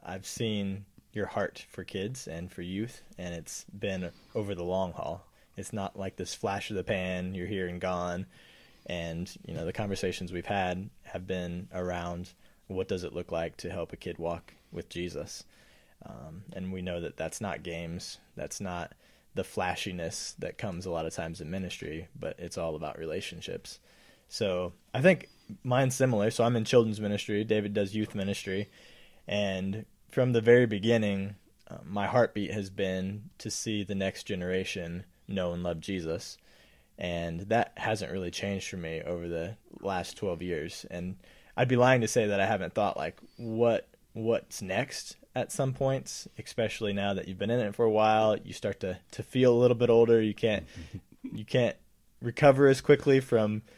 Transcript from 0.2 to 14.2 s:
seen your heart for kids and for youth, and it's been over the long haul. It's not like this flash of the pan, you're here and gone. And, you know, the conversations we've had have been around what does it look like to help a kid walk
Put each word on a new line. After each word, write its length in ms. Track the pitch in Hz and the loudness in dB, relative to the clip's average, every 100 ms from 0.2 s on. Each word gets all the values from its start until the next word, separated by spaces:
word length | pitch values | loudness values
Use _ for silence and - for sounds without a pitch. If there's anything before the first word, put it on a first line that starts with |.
| - | -10
seen 600 | - 117 104 98 95 101 - _ | -6 -2 -2 -4 -6 -10 -20 _
your 120 | 107 95 | -6 -4
heart 400 | 104 98 - - | -2 -4 -6 -18
for 140 | - | -14
kids 440 | 90 98 104 131 - | -8 -6 -6 -6 -10
and 240 | 82 90 | -10 -10
for 100 | - | -10
youth, 400 | 87 95 120 - - - | -6 -4 -6 -8 -20 -12
and 180 | 90 85 | -8 -8
it's 300 | 80 - - 98 | -10 -14 -14 -6
been 320 | 101 92 87 - - | -4 -4 -6 -10 -8
over 220 | 117 101 90 | -6 -4 -4
the 80 | |
long 300 | 87 92 92 | -2 0 -2
haul. 320 | 80 - 87 - _ _ - | -4 -6 -8 -12 _ _ -12
It's 160 | 98 | -8
not 260 | 107 95 101 | -6 -6 -6
like 160 | 98 - | -8 -6
this 180 | 90 | -8
flash 360 | - 107 98 - | -4 -2 -2 -4
of 80 | 101 | -6
the 60 | |
pan, 520 | 87 98 92 90 90 95 | -2 -2 0 -2 -4 -6
you're 120 | 90 | -4
here 200 | 98 90 | -4 -4
and 140 | 87 | -4
gone. 440 | 92 90 87 87 92 - - - - - - | -2 -2 -2 -4 -8 -14 -20 -20 -20 -20 -8
And, 440 | 87 85 82 90 - - | -6 -4 -6 -8 -10 -10
you 80 | |
know, 120 | 82 82 | -6 -6
the 80 | |
conversations 580 | - 104 95 113 107 90 | -4 -4 -2 -2 -4 -6
we've 140 | 90 - | -8 -4
had 440 | 101 90 90 104 - | 0 0 -2 -6 -14
have 240 | - 92 92 | -12 -12 -6
been 400 | 92 87 87 95 | -4 -4 -6 -8
around 580 | 90 90 90 87 87 90 - - _ _ | -6 -4 -4 -6 -8 -10 -16 -20 _ _
what 200 | 95 92 | -6 -2
does 160 | 95 | -2
it 100 | 87 | -4
look 180 | 85 90 | -8 -4
like 260 | 82 82 - | -4 -4 -6
to 120 | - | -8
help 240 | 90 85 | -6 -6
a 40 | - | -8
kid 200 | 90 | -10
walk 360 | - | -6